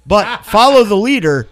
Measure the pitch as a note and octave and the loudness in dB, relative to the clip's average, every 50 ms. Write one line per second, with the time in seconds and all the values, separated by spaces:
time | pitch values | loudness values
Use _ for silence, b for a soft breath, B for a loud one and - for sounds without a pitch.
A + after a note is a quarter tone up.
0 | b C3+ F#3 G#3 G3+ A3+ A#3+ - - - G#3 G#3+ A#3+ C4+ C#4 C4 A#3 G3+ G#3 F#3+ | b -2 -2 -2 -2 -2 -8 -12 -10 -2 0 2 2 4 4 2 2 2 0 -2
1 | G#3+ B3+ C#4+ B3+ E3+ D#3 C#3+ C3+ A#2 - | -2 -2 -2 -2 -2 -2 -2 -4 -6 -8